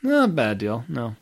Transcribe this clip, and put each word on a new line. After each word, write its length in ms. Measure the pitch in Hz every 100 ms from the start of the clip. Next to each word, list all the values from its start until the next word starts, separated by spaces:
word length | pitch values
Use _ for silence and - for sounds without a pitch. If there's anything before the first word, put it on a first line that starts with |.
Not 220 | 262 294 247
a 20 |
bad 260 | 160 110 98
deal, 280 | 104 113 143
no. 280 | 139 117 110